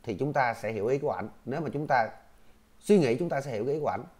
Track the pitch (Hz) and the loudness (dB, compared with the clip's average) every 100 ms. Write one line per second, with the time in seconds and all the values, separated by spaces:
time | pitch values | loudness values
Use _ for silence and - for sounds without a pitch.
0 | - 101 139 143 123 113 107 110 107 139 | -6 -4 -2 0 0 -2 -6 -2 -2 0
1 | 143 92 107 - 123 143 143 139 147 131 | -2 -4 -8 -12 -8 -6 -4 -6 2 2
2 | 110 - - - - - _ - - 202 | 2 -6 -20 -20 -20 -20 _ -14 4 6
3 | 135 127 170 147 135 110 123 151 135 95 | 6 2 0 -4 -4 -4 -2 -2 -2 -4
4 | - | -8